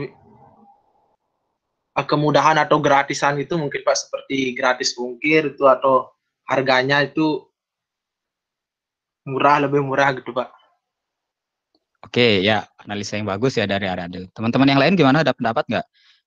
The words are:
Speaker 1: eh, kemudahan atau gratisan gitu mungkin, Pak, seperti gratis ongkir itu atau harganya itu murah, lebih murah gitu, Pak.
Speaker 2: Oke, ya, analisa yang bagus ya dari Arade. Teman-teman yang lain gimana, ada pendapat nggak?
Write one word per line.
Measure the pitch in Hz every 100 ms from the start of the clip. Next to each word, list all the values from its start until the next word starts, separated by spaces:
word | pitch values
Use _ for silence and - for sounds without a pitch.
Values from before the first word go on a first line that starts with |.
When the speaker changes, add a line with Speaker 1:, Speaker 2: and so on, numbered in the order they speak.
| 139 - _ - - _ _ _ _ _ _ _ _ _ _ _ _ _ _ -
Speaker 1:
eh, | 139
kemudahan | 147 147 143 147 156
atau | 147 151
gratisan | 147 139 139 143 143 143
gitu | 139 170
mungkin, | 147 139
Pak, | - 131
seperti | - - - 135 131
gratis | 123 131 123 123 120
ongkir | 123 120 151 156 147 139
itu |
atau | 139 160 135 131 - _ _ _
harganya | - 131 135 127 131 143
itu | 143 160 156 147 - _ _ _ _ _ _ _ _ _ _ _ _ _ _ _ _ _
murah, | 143 127 139 143
lebih | 139 143
murah | 139 131 139
gitu, | 131 - 123
Pak. | 120 - _ _ _ _ _ _ _ _ _ _ _ _ _ _
Speaker 2:
Oke, | - 117 120 101
ya, | 98 107 - -
analisa | - 104 104 104
yang | 104
bagus | 98 131 120
ya | 101
dari | 98 98
Arade. | 90 87 90 92
Teman-teman | - 113 127 135
yang | 139
lain | 139 185
gimana, | 135 143
ada | 139 -
pendapat | 113 120 -
nggak? | 101 - _ _ _